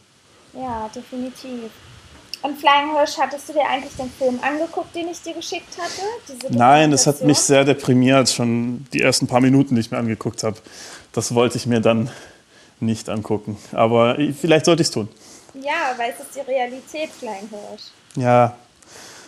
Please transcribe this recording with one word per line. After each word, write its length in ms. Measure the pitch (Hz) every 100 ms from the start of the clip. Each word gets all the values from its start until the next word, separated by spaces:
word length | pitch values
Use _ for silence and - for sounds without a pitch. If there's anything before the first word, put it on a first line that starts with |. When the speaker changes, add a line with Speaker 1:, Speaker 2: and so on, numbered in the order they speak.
| _ _ _ _ _
Speaker 1:
Ja, 360 | 254 254 220 220
definitiv. 760 | 247 247 254 254 254 262 247 220 - - - - - - -
Und 160 | 277 294
Flying 340 | 294 285 294 302
Hirsch, 200 | 294 320
hattest 300 | 262 285 -
du 60 |
dir 120 | 294 262
eigentlich 280 | 269 277 -
den 140 | 254
Film 300 | - 262 247
angeguckt, 520 | 262 302 330 359 330 339
den 120 | 339
ich 120 | 330
dir 120 | 339
geschickt 440 | 320 - 349 - -
hatte? 240 | 339 - 403 466 -
Diese 260 | 247 254 120
Speaker 2:
Nein, 340 | 123 147 151
das 160 | 139 151
hat 80 | 139
mich 220 | 147 139
Speaker 1:
Dokumentation? 80 | -
Speaker 2:
sehr 160 | 139 139
deprimiert, 640 | 139 - 127 127 135 120
schon 560 | - 117 117 120 123 139
die 100 | 175
ersten 260 | 135 - 135
paar 120 | 123
Minuten, 360 | 127 135 139 117
die 60 |
ich 100 | 110
mir 60 | 127
angeguckt 460 | 113 107 117 -
habe. 140 | 110 101 - - - - -
Das 200 | - - 120
wollte 220 | 123 -
ich 80 | 120
mir 120 | 117
dann 300 | 110 113 127 - - - _ _ _ _
nicht 280 | 113 110 -
angucken. 480 | 107 104 104 110 104 -
Aber 460 | - 113 117 120 139 147 139
vielleicht 260 | 170 156 175
sollte 160 | 165
ich's 100 | 156
tun. 160 | 117 104 - - - -
Speaker 1:
Ja, 400 | 269 277 330 285 240
weil 140 | 233
es 80 | 247 269
ist 100 | 269
die 40 |
Realität, 680 | 254 269 247 262 - 302 311
Flying 380 | - 233 196 208
Hirsch. 340 | 208 202 214 - _ _ 139
Speaker 2:
Ja, 400 | 123 123 117 - _ _ - - - -